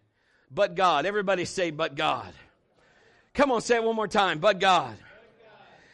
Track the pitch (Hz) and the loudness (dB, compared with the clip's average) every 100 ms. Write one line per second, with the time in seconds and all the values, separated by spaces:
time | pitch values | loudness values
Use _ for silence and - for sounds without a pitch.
0 | _ _ _ _ _ 131 202 175 185 151 | _ _ _ _ _ -2 -2 2 2 2
1 | 165 208 196 190 170 - 175 151 160 143 | 0 -2 -2 -2 -4 -4 -4 -4 -6 -2
2 | 156 131 98 - - _ _ _ _ _ | -2 -2 -6 -18 -20 _ _ _ _ _
3 | _ _ _ - 277 233 - 233 226 220 | _ _ _ 0 2 2 0 0 0 -2
4 | 208 214 190 151 196 190 190 180 135 101 | -2 0 0 2 0 2 4 4 2 -10
5 | - - - _ - - - - _ | -20 -20 -20 _ -20 -20 -20 -20 _